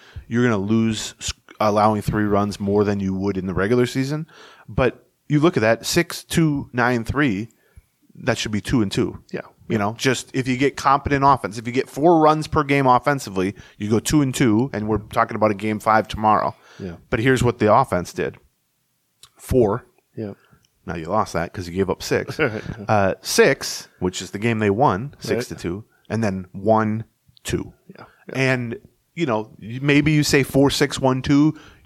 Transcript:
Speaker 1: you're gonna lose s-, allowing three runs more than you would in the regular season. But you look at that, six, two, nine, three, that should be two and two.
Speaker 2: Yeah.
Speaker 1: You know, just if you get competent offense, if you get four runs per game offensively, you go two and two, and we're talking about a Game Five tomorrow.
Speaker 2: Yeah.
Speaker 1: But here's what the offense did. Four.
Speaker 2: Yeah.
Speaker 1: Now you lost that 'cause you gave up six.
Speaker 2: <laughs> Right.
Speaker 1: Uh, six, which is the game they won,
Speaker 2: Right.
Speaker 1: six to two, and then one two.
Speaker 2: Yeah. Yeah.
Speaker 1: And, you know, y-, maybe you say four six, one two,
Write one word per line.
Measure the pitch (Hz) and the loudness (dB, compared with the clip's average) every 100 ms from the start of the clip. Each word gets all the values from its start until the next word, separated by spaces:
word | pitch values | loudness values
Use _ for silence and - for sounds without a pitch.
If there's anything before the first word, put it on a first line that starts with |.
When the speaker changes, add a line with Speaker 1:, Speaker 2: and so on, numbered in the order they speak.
| - - - | -20 -18 -6
Speaker 1:
you're | 117 | 0
gonna | 123 104 | 2 0
lose | 101 113 113 110 - - | 0 2 0 -2 -8 -10
s-, | - - - - | -10 -10 -12 -2
allowing | 107 104 107 107 | 0 4 2 2
three | - 107 | -2 -2
runs | 104 101 101 95 | 0 0 0 -2
more | 101 101 | 0 2
than | 104 101 | 2 0
you | 95 | -2
would | 95 101 95 | -2 -2 -4
in | 92 | -4
the | |
regular | 90 101 123 123 | -2 0 2 0
season. | 135 135 151 160 - - - - | -2 -4 -6 -8 -16 -20 -20 -8
But | 110 127 - _ _ - | -2 0 -2 _ _ -2
you | 151 | 2
look | 165 135 | 2 4
at | |
that, | 107 113 - | 2 2 0
six, | 170 165 - | -2 -2 -6
two, | - - 160 143 - | -4 0 2 0 -4
nine, | 123 120 120 | -2 0 0
three, | 113 131 147 95 117 _ _ - _ _ _ | -2 0 0 -2 -6 _ _ -20 _ _ _
that | - 127 113 | -8 -4 -4
should | 117 | -4
be | 107 | -4
two | - 131 | 0 0
and | 101 | 0
two. | - 90 - - | 0 -2 -4 -12
Speaker 2:
Yeah. | - - _ - | -12 -12 _ -4
Speaker 1:
You | 110 | -2
know, | 101 113 | -2 -2
just | 135 120 - | -2 -2 -4
if | 135 123 | -4 -2
you | 123 | 0
get | 139 - | 0 0
competent | 139 139 - 143 | 2 2 2 2
offense, | 139 131 92 110 | 4 2 0 -8
if | 113 | -6
you | |
get | 123 - | -4 -4
four | 131 160 165 | 2 4 6
runs | 156 156 151 | 6 4 0
per | 160 | -2
game | 143 139 131 | 0 2 4
offensively, | 123 - 139 107 92 95 - - - | 4 2 -2 -2 -2 -2 -4 -14 -8
you | 104 | -2
go | 110 | 0
two | - 151 | 2 2
and | 135 | 2
two, | 123 127 107 135 | 2 2 2 0
and | 104 107 | -4 -2
we're | 107 | -4
talking | 110 120 117 110 | -2 -2 -2 0
about | 107 | 0
a | |
Game | 98 110 107 | 0 -4 -4
Five | 110 110 104 | 0 0 0
tomorrow. | 104 107 104 - - _ - | -2 2 2 0 -6 _ -14
Speaker 2:
Yeah. | 95 82 _ | -14 -14 _
Speaker 1:
But | 113 | -2
here's | 131 127 | 2 2
what | 120 - | 2 2
the | 107 | 4
offense | 113 135 90 87 | 4 2 -2 -4
did. | 92 78 - _ _ _ _ _ _ _ _ - _ | -6 -6 -8 _ _ _ _ _ _ _ _ -20 _
Four. | - 127 104 117 - _ _ - | 0 2 2 0 -8 _ _ -12
Speaker 2:
Yeah. | 107 98 _ _ _ _ - | -12 -12 _ _ _ _ -12
Speaker 1:
Now | 82 | -10
you | 80 | -4
lost | 107 98 | -2 -2
that | 90 85 | -4 -6
'cause | - 87 | -8 -6
you | |
gave | 90 92 | -2 -2
up | 80 | -4
six. | - 113 - - | -2 -4 -4 -4
Speaker 2:
<laughs> | |
Right. | 143 107 - - 104 | -4 -4 -10 -10 -2
Speaker 1:
Uh, | 107 95 - | 0 0 -2
six, | - - 202 - - - - - | -2 2 4 2 -6 -12 -16 -6
which | 92 - | -6 -4
is | 92 | -8
the | 101 | -4
game | 117 110 | -2 0
they | 107 | 2
won, | 101 143 95 139 | 2 2 0 -6
Speaker 2:
Right. | - | -10
Speaker 1:
six | - 110 123 | -6 -4 -6
to | |
two, | 80 87 95 - _ - | -8 -8 -8 -12 _ -8
and | 110 | -4
then | 110 95 92 | -2 -4 -8
one | 98 104 110 107 110 - _ _ _ | -4 0 2 2 -4 -8 _ _ _
two. | - - - - - | -8 -6 -8 -16 -20
Speaker 2:
Yeah. | - - _ - | -20 -20 _ -10
Yeah. | 135 | -4
Speaker 1:
And, | 131 127 120 120 - _ _ | -2 -2 -6 -10 -16 _ _
you | 165 | -6
know, | 156 110 117 - | -2 -2 -4 -14
y-, | 104 123 | -14 -4
maybe | 143 143 151 | 2 4 4
you | 151 | 2
say | 143 147 | 4 2
four | 127 135 139 | 4 4 4
six, | - 143 - | 4 0 2
one | 131 131 | 0 0
two, | 143 143 151 151 - - | 2 4 4 0 -10 -20